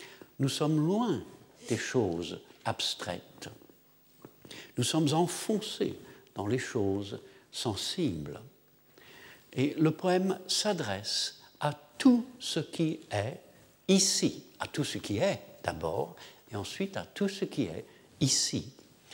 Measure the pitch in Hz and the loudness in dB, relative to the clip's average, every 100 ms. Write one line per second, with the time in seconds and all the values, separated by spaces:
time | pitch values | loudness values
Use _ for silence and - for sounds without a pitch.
0 | - - - - 135 - 156 156 156 208 | -20 -20 -12 -2 0 2 2 4 4 4
1 | 240 117 - - - - - 113 - 127 | 2 0 -2 -16 -20 -12 -4 -2 0 2
2 | 98 85 85 85 - - 113 110 - - | 2 0 -4 -8 -14 -10 -6 -2 -2 -4
3 | - 87 - - - - - - _ _ | -6 -8 -10 -16 -16 -16 -20 -20 _ _
4 | _ _ - - - - - - 123 156 | _ _ -20 -20 -18 -18 -10 -2 0 4
5 | 151 160 175 - - 214 - - 208 - | 4 4 2 0 0 0 0 -2 -2 -4
6 | - - - - 101 - - 120 98 98 | -14 -20 -14 -6 0 0 0 0 2 0
7 | 101 107 - - - - 120 95 - - | -2 -10 -14 -20 -14 -6 -2 -2 -4 0
8 | 151 80 73 - 131 _ _ _ _ - | 0 -2 -6 -10 -14 _ _ _ _ -20
9 | - - - - - - 143 - 156 - | -20 -20 -20 -20 -8 0 0 4 2 4
10 | 185 185 190 - - - 214 180 117 98 | 2 4 2 -2 0 0 2 0 -2 -4
11 | 110 - - - - - 147 - - - | -2 -2 -2 -6 -18 -4 -2 -2 -10 4
12 | 262 240 - - - 170 - - 156 - | 6 8 4 -10 -4 -4 -2 0 0 -2
13 | - 104 110 - - - - _ - 190 | -4 -2 -2 -6 -16 -20 -20 _ 4 6
14 | - - - - - - - - 135 101 | 6 2 0 -2 -12 -10 -6 -2 -2 -2
15 | - 104 190 120 - - - 82 80 - | -2 0 2 0 -6 -8 -6 -4 -2 -2
16 | - - - - - 101 95 - 196 - | -2 -6 -20 -20 -8 -6 -6 -4 -4 -4
17 | - - 196 - 190 - 95 80 - - | -6 -2 -2 -2 -4 -2 -2 -4 -12 -18
18 | - - 135 - - - - - - - | -14 0 2 2 0 -2 -6 -14 -20 -20
19 | - | -20